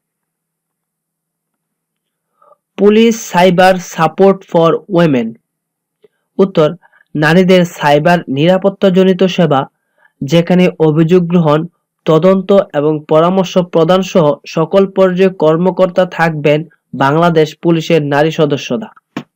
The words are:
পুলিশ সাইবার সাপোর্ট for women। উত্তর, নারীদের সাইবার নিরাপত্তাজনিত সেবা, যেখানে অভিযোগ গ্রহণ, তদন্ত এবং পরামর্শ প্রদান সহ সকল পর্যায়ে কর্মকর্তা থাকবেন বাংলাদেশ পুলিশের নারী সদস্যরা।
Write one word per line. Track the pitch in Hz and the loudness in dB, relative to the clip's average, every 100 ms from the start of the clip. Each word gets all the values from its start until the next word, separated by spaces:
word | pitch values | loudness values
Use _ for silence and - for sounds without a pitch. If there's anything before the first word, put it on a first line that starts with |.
| _ _ _ _ _ _ _ _ _ _ _ _ _ _ _ _ _ _ _ _ _ _ _ _ _ _ _ - | _ _ _ _ _ _ _ _ _ _ _ _ _ _ _ _ _ _ _ _ _ _ _ _ _ _ _ 0
পুলিশ | 202 214 233 226 | 2 4 2 0
সাইবার | - 202 190 175 185 185 | -4 0 2 4 2 0
সাপোর্ট | - - 160 - 196 196 - | -6 -4 -4 2 0 0 -2
for | 170 165 - - 170 | 0 0 -2 -2 0
women। | 170 127 113 113 _ _ _ _ _ _ _ _ _ - | 0 0 -4 -10 _ _ _ _ _ _ _ _ _ -4
উত্তর, | 190 170 151 175 _ _ _ 147 | -2 0 -2 -2 _ _ _ -4
নারীদের | 151 175 185 180 170 | 0 2 4 2 0
সাইবার | - 147 147 170 175 - | -2 0 0 2 -2 -2
নিরাপত্তাজনিত | 135 170 185 196 196 196 185 190 185 | -2 0 0 -2 -2 0 2 0 0
সেবা, | 185 - 160 139 143 _ _ _ _ - | -2 0 0 0 -4 _ _ _ _ -12
যেখানে | 139 165 170 180 180 - | -2 -2 0 2 0 0
অভিযোগ | 160 151 165 185 170 | 0 2 2 2 0
গ্রহণ, | 175 156 156 170 _ _ _ - | 0 0 0 -4 _ _ _ -2
তদন্ত | 160 185 190 185 196 190 | 2 2 0 0 0 0
এবং | 147 151 151 151 | -2 -4 -4 -2
পরামর্শ | 156 170 190 180 185 | 0 0 0 -2 -2
প্রদান | 175 165 160 185 | -2 0 0 0
সহ | 185 190 151 - - | 0 0 0 -2 -6
সকল | 165 151 196 190 | -6 -2 0 0
পর্যায়ে | 190 190 180 190 | 0 0 2 -2
কর্মকর্তা | 185 156 165 180 175 185 175 180 | 0 0 0 0 0 -2 0 -4
থাকবেন | - 165 151 147 151 165 _ _ - | -2 -4 -2 -2 -2 -4 _ _ -4
বাংলাদেশ | 139 156 170 160 151 - | -2 0 0 2 -2 -2
পুলিশের | 170 165 156 165 | -2 -2 0 -2
নারী | 143 143 160 | 0 -2 -2
সদস্যরা। | 156 147 139 - 131 160 _ _ - - | 0 -2 -4 -6 -8 -10 _ _ -16 -16